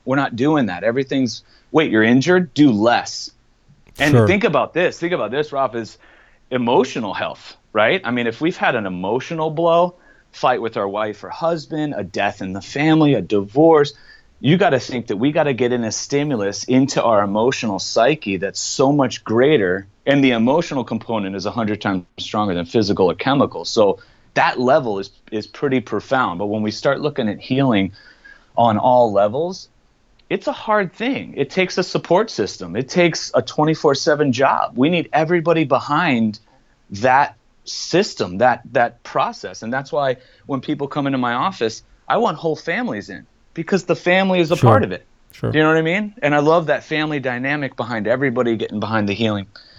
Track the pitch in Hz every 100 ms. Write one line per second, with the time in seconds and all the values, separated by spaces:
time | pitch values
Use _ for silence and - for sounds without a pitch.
0 | - 135 139 113 143 156 110 87 104 123
1 | 135 139 123 - - _ _ 151 156 107
2 | 110 127 147 185 175 - 147 104 113 117
3 | - - - - _ _ _ _ _ -
4 | 143 135 110 196 208 147 107 160 170 -
5 | 170 175 107 135 151 139 131 117 110 -
6 | - _ _ _ _ 127 117 143 247 143
7 | 107 90 82 - - - _ 107 110 185
8 | 117 123 117 113 160 185 190 123 98 90
9 | 92 123 - 165 160 151 170 165 180 -
10 | _ _ _ - 143 120 113 117 101 101
11 | 107 101 92 - 165 170 135 156 151 127
12 | 95 104 101 - 95 98 - 135 156 160
13 | 147 127 85 104 101 131 165 156 143 -
14 | - - _ _ 123 175 190 131 - 127
15 | 110 101 139 156 147 117 123 123 110 -
16 | - 143 147 123 98 101 - 127 135 151
17 | 117 107 101 104 120 131 113 95 - 117
18 | 120 156 104 95 95 - - - 135 147
19 | 127 - - 110 139 147 92 92 98 _
20 | - 139 135 117 117 156 165 139 117 113
21 | - 113 95 98 98 117 107 104 107 95
22 | - - - 107 104 87 85 120 101 98
23 | 92 80 131 139 101 85 85 113 101 95
24 | - _ _ - 160 135 123 156 123 98
25 | 98 - _ 107 - - 143 131 110 104
26 | - 131 117 87 104 107 107 104 147 135
27 | 147 139 113 87 - 131 139 104 95 -
28 | - _ - - _ - 117 104 127 123
29 | 117 98 104 127 175 190 - _ _ _
30 | _ _ _ 202 294 262 - 214 185 -
31 | 233 247 90 - 139 - 185 - 180 170
32 | - 175 220 - 98 - 90 98 135 180
33 | 170 - - 131 - - 151 156 151 135
34 | - 147 147 120 139 - - - 143 175
35 | - 151 156 175 165 165 143 127 127 147
36 | 175 120 110 107 _ _ _ _ _ 98
37 | 127 131 143 - _ _ - - - 165
38 | 208 - 95 92 127 117 117 127 120 -
39 | - 143 180 226 95 92 113 131 143 151
40 | 135 127 - _ - 131 139 143 143 151
41 | 139 135 123 120 175 185 110 - - _
42 | - 175 220 156 165 151 - 190 240 107
43 | 95 85 - _ _ - 165 190 - 160
44 | 175 185 196 180 160 170 120 107 101 92
45 | - _ _ - 117 135 156 160 160 190
46 | 208 - 143 147 147 170 156 131 - 151
47 | 156 147 131 123 135 147 135 - 117 120
48 | 104 127 135 123 120 113 104 107 101 110
49 | 101 101 113 101 98 - -